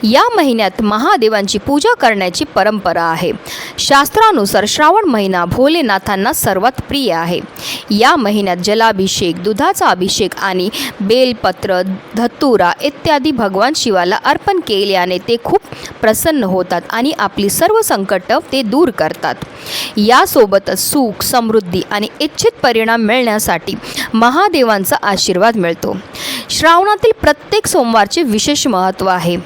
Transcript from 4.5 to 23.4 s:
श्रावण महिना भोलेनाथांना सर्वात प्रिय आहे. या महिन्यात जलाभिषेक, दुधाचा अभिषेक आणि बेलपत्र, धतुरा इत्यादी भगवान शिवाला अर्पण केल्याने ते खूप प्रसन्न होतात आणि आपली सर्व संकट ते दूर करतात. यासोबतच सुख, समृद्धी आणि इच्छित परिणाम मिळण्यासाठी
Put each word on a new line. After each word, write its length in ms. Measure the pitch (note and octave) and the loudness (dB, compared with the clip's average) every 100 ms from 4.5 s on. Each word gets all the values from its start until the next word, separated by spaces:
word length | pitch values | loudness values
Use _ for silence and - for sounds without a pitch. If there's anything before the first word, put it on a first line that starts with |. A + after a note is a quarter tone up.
| G#3+ G3+ | 0 0
श्रावण 380 | - D4+ G4 G4+ | 2 4 4 2
महिना 400 | A3+ G3 F#3 F3 | 0 0 0 -2
भोलेनाथांना 880 | G3+ C4+ E4 C4+ G3 G3+ G3 G#3 | 2 2 2 0 -2 -2 -2 0
सर्वात 480 | D#4 - F#3+ A3 C4 - | -2 -2 0 0 -2 -6
प्रिय 260 | C4+ B3+ | -4 -2
आहे. 260 | E3 E3+ F3+ G3+ - - - - | -2 -2 -4 -6 -14 -12 -12 -4
या 240 | G#3 A#3+ E4 | 2 4 4
महिन्यात 420 | G#3 G#3+ G3+ F3 | 2 0 0 -2
जलाभिषेक, 880 | F3+ G#3+ A3+ G3+ F#3+ - F#3+ E3 | 0 2 2 2 -2 0 -2 -2
दुधाचा 420 | F3+ G#3+ D4+ - E4 | -4 0 0 2 0
अभिषेक 500 | F3+ F#3 - G3 - | 0 -2 -2 -2 -2
आणि 280 | G3 F#3 F3+ - C4+ - | -4 -2 -2 -4 -10 -6
बेलपत्र, 800 | G3 A#3+ B3+ A#3 G3 F#3 - F#3 F#3 F#3+ - G#3 | 0 2 2 0 -2 -4 -2 -2 -2 -6 -8 -4
धतुरा 560 | A#3+ - D4 G#3+ F3 - | -4 0 2 4 2 0
इत्यादी 500 | C#4+ - - D4+ C4+ | -4 -4 -2 0 0
भगवान 420 | C4 G#3 F#3+ A#3 D#4 | -2 -2 0 0 0
शिवाला 420 | B3 F#3+ F3 G#3 C4+ | 0 0 0 0 0
अर्पण 340 | D#4 - F#4+ | 0 0 -2
केल्याने 580 | - G3+ G3+ F#3+ F3+ F3+ | -2 -2 0 0 0 -4
ते 180 | - A#3 | -2 -4
खूप 180 | - G4 - - - - | 0 -2 -2 -16 -16 -2
प्रसन्न 420 | A3 A3 E4 D#4 | 0 0 0 0
होतात 380 | G3 F#3 F3+ F3 E3+ | 0 0 0 -4 -4
आणि 220 | A3+ C4 | -4 -2
आपली 380 | D#4+ G3+ - G3+ | -2 -4 -2 -2
सर्व 320 | - E4 A4 | 0 2 2
संकट 400 | G#4+ A3 F#3+ G3 F3+ B3 - | 0 -2 -2 -2 0 -2 -2
ते 100 | C4+ | -4
दूर 280 | A3+ B3+ E4+ | 0 2 2
करतात. 460 | - D#3 - D#3 - - - - - - - | 2 -4 -2 -6 -6 -10 -16 -12 -10 -6 -2
यासोबतच 920 | G#3 B3 F#4 - G#3+ G3 - G3 - | 4 4 4 4 4 2 -4 -4 -2
सुख, 320 | D4 B3 G3 | 0 -2 -2
समृद्धी 580 | - B3+ A#3 A3 F3+ F3+ - | -2 -2 2 0 0 -6 -4
आणि 160 | G#3 G#3 - | -4 -6 -6
इच्छित 320 | D4 - A4+ - | -6 0 -2 0
परिणाम 380 | C4+ A#3 A3 A#3 | 0 0 0 0
मिळण्यासाठी 720 | G#3+ B3 A#3+ G#3+ | 2 0 0 -2